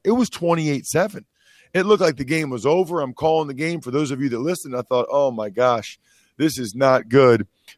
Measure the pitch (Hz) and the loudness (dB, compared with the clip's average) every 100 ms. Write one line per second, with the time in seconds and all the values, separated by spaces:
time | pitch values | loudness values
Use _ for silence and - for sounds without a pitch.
0 | 185 240 233 - 175 170 151 139 - 156 | 0 0 0 -2 -2 0 0 -4 -2 -2
1 | 202 - - _ _ _ _ 180 196 208 | -2 -6 -20 _ _ _ _ -2 2 4
2 | 175 131 131 160 147 123 123 175 165 170 | 2 0 -4 -4 -2 -2 0 0 0 -4
3 | 135 120 160 160 151 131 160 170 123 131 | -6 -2 0 0 -2 -6 -6 -6 -4 -4
4 | 147 131 139 117 147 180 143 123 120 123 | -2 -4 -4 -4 -4 -6 -6 -8 -2 -2
5 | 117 139 139 113 107 98 127 117 - - | 0 0 0 -2 -8 0 0 0 -4 -18
6 | _ _ _ - 156 131 117 113 135 131 | _ _ _ -2 -2 -2 -8 2 4 4
7 | 110 135 127 113 98 _ _ | 4 6 6 6 2 _ _